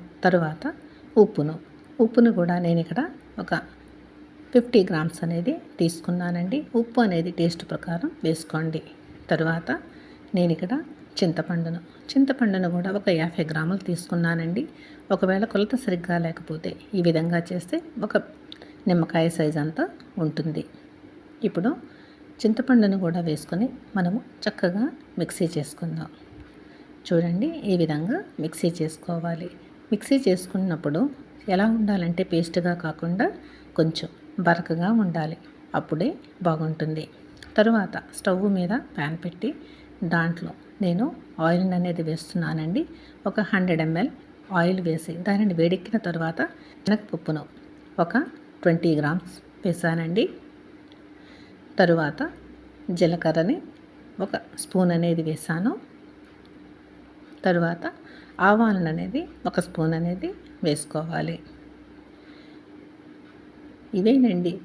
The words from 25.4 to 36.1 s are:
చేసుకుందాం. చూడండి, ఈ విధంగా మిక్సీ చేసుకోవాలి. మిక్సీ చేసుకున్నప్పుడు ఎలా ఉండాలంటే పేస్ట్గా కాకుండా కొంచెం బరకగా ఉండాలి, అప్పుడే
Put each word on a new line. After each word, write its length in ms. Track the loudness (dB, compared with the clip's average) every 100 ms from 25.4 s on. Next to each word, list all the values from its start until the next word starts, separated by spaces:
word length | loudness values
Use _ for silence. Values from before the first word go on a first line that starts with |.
| -2 -2
చేసుకుందాం. 540 | -6 -8 -8 -8 -10 -14 -20 -20 -20 -20 -20 -20 -20 -20 0
చూడండి, 420 | 2 2 0 -2 -2 0
ఈ 60 | 2
విధంగా 360 | 2 0 -2 -4 -4 -8
మిక్సీ 260 | -8 -2 -2 0
చేసుకోవాలి. 680 | -4 -4 -8 -6 -4 -6 -8 -14 -20 -20 -4
మిక్సీ 260 | -4 2 2 4
చేసుకున్నప్పుడు 720 | 2 0 -2 0 0 0 0 0 -2 -14 -12 -2
ఎలా 120 | 2 4 2
ఉండాలంటే 440 | 2 2 0 0 0
పేస్ట్గా 420 | 0 0 0 0 -2
కాకుండా 420 | -4 -6 -2 0 0 -2 -12 -20 -4 0
కొంచెం 300 | 2 0 -8 -12 -12 0 2
బరకగా 440 | 2 0 -2 2 2
ఉండాలి, 340 | 2 0 -4 -8 -16 -20 -6 -6
అప్పుడే 280 | -2 -2 -2